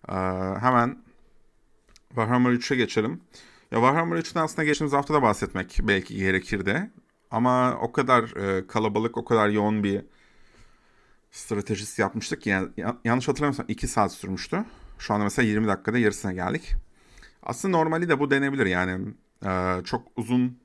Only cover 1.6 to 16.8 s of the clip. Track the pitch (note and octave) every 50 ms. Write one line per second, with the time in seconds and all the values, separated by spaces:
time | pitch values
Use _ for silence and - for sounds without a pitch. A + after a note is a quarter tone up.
1.6 | _ _ _ _ _ _ _ - _ _ - A#2+ A2 G#2+ B2 B2 B2 B2 B2 A#2+
2.6 | A#2+ - C#3+ B2+ A#2 - - A2+ G#2+ A2+ D#3+ F3 - _ _ - - - - -
3.6 | _ _ - A2+ A#2 B2+ C#3 E3 E3 E3+ E3+ E3 D#3+ - - F3 D#3+ D3+ - -
4.6 | D#3+ D3+ D3+ C#3+ D#3 D3 C#3 C#3+ C#3+ - D3+ D3 C3 A2+ G#2 - - F#2+ - F#2+
5.6 | F#2 - - - G2+ A2 G2+ F#2+ F#2 - G#2+ G2+ F#2+ F#2+ F#2+ F#2+ F#2 - - G2
6.6 | F#2 G2 G2+ D3+ G3 A3+ _ - _ _ _ _ _ _ - A2 A#2+ B2 B2+ B2+
7.6 | B2+ B2+ B2 - - A#2 - - B2+ B2 B2+ A#2+ A2+ A#2 - - G2 G2 F#2+ F#2+
8.6 | F#2 - - A2+ A2 A2 G2+ G#2+ A2 A#2 A#2 - - - A#2+ A2 G#2 G#2 G#2 G#2+
9.6 | G#2 G#2 G#2+ G#2+ G2+ G2+ G2 G2 - - _ _ _ _ _ _ - - _ -
10.6 | - - _ _ _ _ _ _ _ _ _ _ _ _ _ - - - A2+ G2+
11.6 | G2 - A2 F#2+ G#2+ - - - G2 F#2+ - A2+ - - - - - - - -
12.6 | F#2+ - - - F2 G2+ A#2+ - _ A#2 A#2 B2+ B2 - C3+ - D3 D3 C3 G#2+
13.6 | A2+ - A2 - - B2 - - G#2 F#2 - - - F#2+ F#2+ F#2+ - - - F#3
14.6 | A3+ - - - - - - - - - G#2 G#2 G#2 G2+ - - B2+ A2 G#2 G#2+
15.6 | A2 G#2+ G2 F#2 - - G#2+ B2 A#2 G#2+ G2+ - - G2+ F#2 F#2 F2+ F#2 - E3
16.6 | - - - -